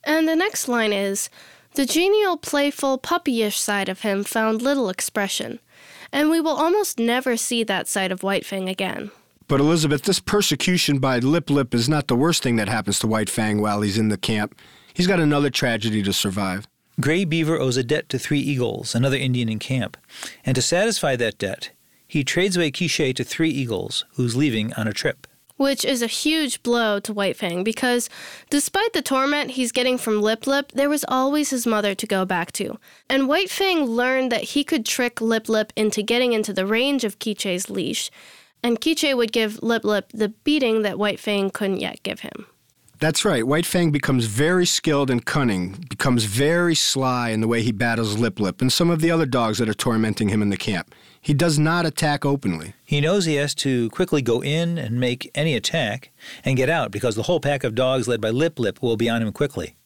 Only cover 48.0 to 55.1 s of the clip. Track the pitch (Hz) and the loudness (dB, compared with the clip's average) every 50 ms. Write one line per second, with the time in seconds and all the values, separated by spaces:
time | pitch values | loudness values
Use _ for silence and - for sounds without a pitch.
48 | 113 107 104 107 117 113 95 - 104 92 85 _ - 131 - - 175 170 170 160 | 0 -2 0 0 0 0 0 0 -2 -2 0 _ 0 0 2 2 2 2 4 4
49 | 160 170 170 165 160 131 120 127 117 110 110 101 120 110 104 - - 127 113 110 | 4 4 4 4 2 2 2 0 2 2 2 0 0 0 0 -2 0 0 2 2
50 | 110 110 101 - 110 101 104 107 104 101 98 92 - - 104 87 82 _ - - | 2 0 0 0 0 0 2 2 2 2 0 -2 -2 -4 -4 -4 -4 _ -14 -20
51 | - - - _ _ - 147 135 170 170 151 147 151 156 165 175 170 160 - - | -20 -20 -20 _ _ 0 2 2 2 2 4 2 2 2 2 2 0 -2 -2 0
52 | - 151 143 143 - 143 139 139 - 101 87 80 78 104 - _ _ - 151 147 | 0 0 0 0 0 0 0 0 -2 -4 -4 -4 -8 -14 -16 _ _ -4 -2 0
53 | 143 156 190 208 180 165 151 143 143 143 - - - 139 131 123 117 113 - - | 2 2 2 2 2 2 0 0 0 -2 -4 -2 -2 0 0 2 0 -2 0 -2
54 | 185 175 - 151 131 120 117 123 - 139 147 160 170 170 170 165 135 113 113 123 | 0 2 2 0 2 2 2 2 2 -2 -2 0 0 -2 -2 -4 -4 -4 -2 0
55 | 127 123 | 0 0